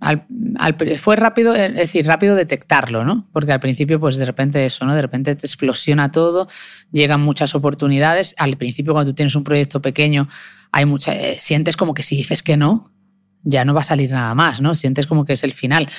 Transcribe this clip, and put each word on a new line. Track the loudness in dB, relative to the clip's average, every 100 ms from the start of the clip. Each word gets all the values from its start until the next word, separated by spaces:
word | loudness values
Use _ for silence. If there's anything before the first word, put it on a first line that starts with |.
al, | -2 -2 -4 -8 -6 -2
al | -2 -2
pri-, | -2 0
fue | 2 2
rápido, | 2 2 2
es | 2 0 0
decir, | 0 0 2
rápido | 2 4 2
detectarlo, | 2 -2 0 0 0 -2 0
¿no? | -2 -4
Porque | -4 0
al | 0
principio, | 0 -2 0 0
pues | 0 0
de | -2
repente | -2 -2 0 -2
eso, | -2 0
¿no? | 0
De |
repente | 0 -2 -4 -4
te | -6
explosiona | -4 -2 0 0 0 2
todo, | 2 2 0 -4 -10 -20 -20 _
llegan | 0 2 2
muchas | 2 2 0
oportunidades. | 0 -2 0 0 2 2 2 0 -2
Al | -2 -2
principio, | -4 -4 0
cuando | 0 0
tú | 0
tienes | 0 0
un |
proyecto | 0 0 0 -2
pequeño, | -4 0 2 2 -2 -8 -20 -20 _
hay | 0 2
mucha, | 0 -2
eh, | -4 -4 -4
sientes | -2 0 0 0
como | -2
que | -2
si | -4 -2
dices | -2 -2
que | 0 2
no, | 4 2 -2 _ _ _ _ _
ya | -2 0 2
no |
va | 0
a | 0
salir | 0 0
nada | -2 -2 2
más, | 0 2
¿no? | 0
Sientes | 0 -2 -2 0
como | 0 0
que |
es | -2
el | -4
final | -4 -2 0 -2